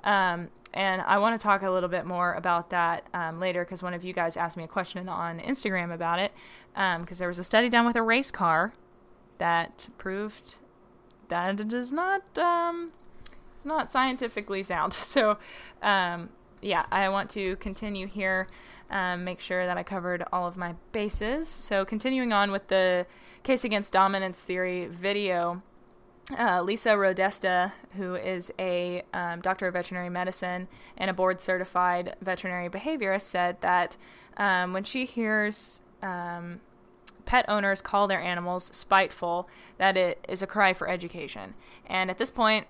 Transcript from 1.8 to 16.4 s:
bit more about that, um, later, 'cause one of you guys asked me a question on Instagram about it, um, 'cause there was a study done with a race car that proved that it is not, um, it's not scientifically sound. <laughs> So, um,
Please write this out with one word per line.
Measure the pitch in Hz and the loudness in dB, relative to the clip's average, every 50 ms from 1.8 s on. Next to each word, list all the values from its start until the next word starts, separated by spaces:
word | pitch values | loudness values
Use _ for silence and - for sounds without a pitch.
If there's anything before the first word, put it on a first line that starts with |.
| 180 175 | 0 0
bit | 175 180 151 | -2 -2 -2
more | 170 180 175 175 175 - | -4 -2 0 0 0 0
about | - 175 185 175 170 170 - | 0 0 2 0 0 0 -2
that, | 180 175 170 170 170 165 - - - | 0 0 2 2 0 -2 -6 -8 -6
um, | 180 170 160 160 165 | -4 -4 -4 -4 -4
later, | 185 185 175 175 175 | -4 -2 -2 -2 -4
'cause | 175 190 170 | -4 -8 -8
one | 180 180 180 | -8 -6 -8
of | 170 180 | -6 -8
you | 180 175 | -8 -4
guys | 185 170 165 165 | -2 -2 -2 0
asked | 175 170 170 165 | -2 -4 -4 -4
me | 175 165 | -8 -12
a | |
question | 160 - 202 180 - - 185 180 185 | -6 -6 -6 -6 -4 -8 -10 -8 -6
on | 170 - 170 170 170 165 | -6 -4 -4 -4 -6 -8
Instagram | - - 269 - - 214 190 180 175 170 170 | -4 -4 -4 -2 0 0 0 0 -2 -2 -4
about | 165 170 165 170 175 | -2 0 0 2 2
it, | 196 196 - - - - - - - - - | 2 -2 -4 -8 -20 -20 -20 -20 -20 -14 -2
um, | - 196 185 175 165 175 | 0 2 2 2 0 -2
'cause | - 180 175 | -8 -6 -4
there | 185 | -4
was | 175 175 175 | -4 -4 -4
a | 180 | -4
study | - - 220 240 247 | 4 6 6 6 8
done | 226 233 233 | 6 6 6
with | 233 233 | 6 4
a | 233 226 | 2 4
race | 226 226 262 277 - | 4 4 4 2 0
car | - - 190 170 160 160 175 220 - - - _ _ - - - - _ - - - | 0 2 4 6 6 6 4 2 -2 -10 -20 _ _ -20 -20 -20 -20 _ -20 -20 -8
that | - 175 170 170 170 170 - - - - - - | -2 0 2 2 2 2 -2 -8 -14 -16 -16 -16
proved | - - 190 190 196 208 214 - - - - - - - - _ _ - - - - - - - - - - | -10 -8 -6 -6 -4 -6 -8 -10 -14 -20 -20 -20 -20 -20 -20 _ _ -20 -20 -20 -20 -20 -20 -20 -20 -8 -4
that | 170 170 175 185 202 202 | -2 -2 0 0 -2 -2
it | 214 214 226 | -2 -2 -2
is | 247 247 247 | -4 -4 -2
not, | 269 320 359 370 392 392 392 - - | -2 0 0 2 0 0 -2 -4 -2
um, | 330 339 349 349 339 339 339 339 339 339 330 - - - - - - - - - - - - - | 2 2 4 4 2 2 0 -2 -4 -8 -10 -12 -18 -20 -20 -20 -18 -18 -18 -18 -18 -20 -20 -20
it's | - - | -14 -6
not | 277 311 311 254 - | -4 -2 -2 -2 0
scientifically | - 269 262 269 254 254 254 226 - 214 208 - 196 190 | 0 2 2 2 0 -2 -6 -4 -4 -6 -6 -4 -4 -6
sound. | 196 - 180 165 151 202 - | -4 -2 -2 0 0 0 -2
<laughs> | - - - - | -4 -6 0 2
So, | 277 226 214 208 208 - - - - - - - - | 4 4 4 2 0 -4 -18 -18 -18 -18 -20 -14 -2
um, | - 208 202 196 185 175 175 170 170 - - - | 2 4 4 4 4 0 -2 -6 -10 -12 -16 -20